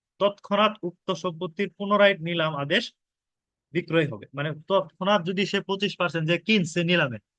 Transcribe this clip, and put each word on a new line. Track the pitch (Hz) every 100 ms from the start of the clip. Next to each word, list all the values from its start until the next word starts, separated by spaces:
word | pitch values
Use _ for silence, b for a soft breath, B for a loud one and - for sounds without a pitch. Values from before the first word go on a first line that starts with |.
| _ -
তৎক্ষণাৎ | 202 202 - 202 214 214
উক্ত | 180 - -
সম্পত্তির | 180 185 160 180 180 196
পুনরায় | - 202 202 202 175
নিলাম | 165 170 156 143
আদেশ | 143 196 233 _ _ _ _ _ _ _ _
বিক্রয় | 165 175 165 147
হবে। | 107 -
মানে | 135 151 156 -
তৎক্ষণাৎ | 190 185 - 185 208
যদি | 165 196 185
সে | 202
পঁচিশ | 185 196 202 -
পার্সেন্ট | 175 165 156
যে | 170
কিনছে | - 214 160 175
নিলামে, | 170 175 143 110 _